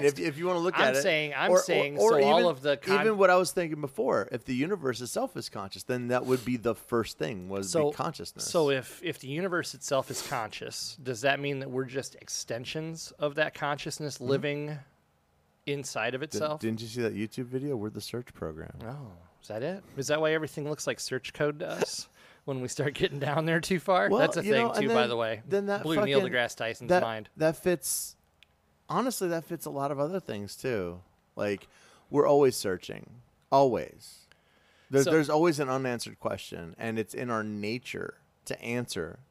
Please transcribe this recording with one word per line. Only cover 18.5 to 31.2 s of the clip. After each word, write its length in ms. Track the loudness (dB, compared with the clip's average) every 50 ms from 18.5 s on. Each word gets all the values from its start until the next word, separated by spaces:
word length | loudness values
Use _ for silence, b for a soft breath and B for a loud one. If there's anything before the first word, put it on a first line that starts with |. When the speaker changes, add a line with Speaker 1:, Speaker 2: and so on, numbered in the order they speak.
| -8 -8 -12 -12 -12 -12 -12
Speaker 2:
Oh, 260 | -12 -12 -12 -12 -16 -18 -20 -20 -20 _ _
is 60 | -14 -10
that 120 | -8 -6 -6
it? 200 | -6 -6 -8 -12 -12 -8 -6
Is 100 | -2 0
that 120 | 0 2
why 140 | 2 2 2
everything 340 | 0 0 -4 -6 -8 -6 -6
looks 200 | -6 -4 -4 -4
like 120 | -4 -4
search 320 | -6 -6 -6 -6 -6 -8 -4
code 260 | 0 0 0 0 -2
to 100 | -6 -6
us 400 | -4 -4 -4 -4 -4 -8 -10 -12 _ _ -20 -20
<laughs> 180 | -20 _ _
when 140 | -6 -4 -4
we 80 | -4 -4
start 280 | -4 -2 -2 -2 0
getting 240 | 0 0 0 0 -2
down 260 | -2 0 0 0 2
there 160 | 2 2 0
too 180 | 2 0 -2 0
far? 300 | 2 4 4 4 4 4
Speaker 1:
Well, 100 | 4 6
Speaker 2:
That's 160 | 4 4 4 0
a 60 | 2
Speaker 1:
you 80 | 2
Speaker 2:
thing, 120 | 4 4 4
Speaker 1:
know, 80 | 2
and 100 | 2 2
Speaker 2:
too, 60 | 2 4
by 120 | 4 4
Speaker 1:
then, 80 | 4 4
Speaker 2:
the 80 | 2 0
way. 240 | 0 -2 -2 -6 -4 -2
Speaker 1:
then 180 | -2 -2 0 0
that 160 | -2 -2 -2
Speaker 2:
Blew 200 | 0 2 2 2
Neil 160 | 2 2 0
Speaker 1:
fucking, 120 | 0 0 0
Speaker 2:
deGrasse 220 | 0 0 0 -2 -4
Tyson's 320 | -4 -4 -4 -6 0 2
Speaker 1:
that, 140 | 2 2 4
Speaker 2:
mind. 260 | 2 -2 -6 -8 -12 _ 0
Speaker 1:
that 180 | 0 0 0
fits, 600 | 0 0 0 0 0 -2 -4 -4 -4 -6 -8 -12 _ _ _ _ _ -20 _ _ _ _ _ _ _ _ -4
honestly, 400 | -2 0 0 0 -2 -2 -2 -2
that 160 | -2 -2 -4
fits 200 | -6 -10 -8 -8
a 40 | -8
lot 200 | -4 -4 -2 -2
of 80 | 0 0
other 200 | -2 -2 -2 -4
things, 360 | -6 -6 -8 -8 -8 -10 -10
too. 440 | -6 -4 -2 -2 0 -2 -4 -6 -10 -14 _ _ _